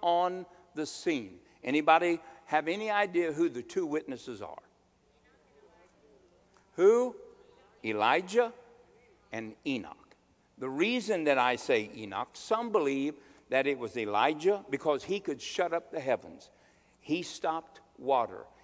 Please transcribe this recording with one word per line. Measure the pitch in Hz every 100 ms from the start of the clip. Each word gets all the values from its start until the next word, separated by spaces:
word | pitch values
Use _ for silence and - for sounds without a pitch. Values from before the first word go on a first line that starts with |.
on | 170 175 180 185 175 - _ 151
the | 147
scene. | - 175 143 95 90 _ _
Anybody | 123 151 156 165 175 165 - - -
have | 156 151
any | 202 220
idea | 208 202 175 165
who | 147 170
the | 123
two | - 190 160
witnesses | 156 151 123 - 104
are? | 82 - - _ _ _ _ _ _ _ _ _ - _ _ _ _ _ _ _ _ _ _ -
Who? | 190 233 247 - - - - - _ _ 110
Elijah | 107 113 160 185 226 233 - - - _ _ _ _ _
and | 113 110 - 147
Enoch. | 123 78 - _ _ _ _ _ -
The | 131
reason | 139 208 247 196 185
that | 151 135
I | 123 120
say | - 117 107 -
Enoch, | 107 95 123
some | - - 220 233
believe | 208 139 139 147 151 - - _
that | 131 143
it | 131
was | 113 120
Elijah | 104 104 139 151 180 202 165
because | 139 160 139 -
he | 202
could | 175 131
shut | - - 175
up | 170 -
the | 160
heavens. | 131 107 85 - - _ _ _ _ _
He | - 180
stopped | 160 - 170 160 - - _ -
water | 131 131 110 92 - -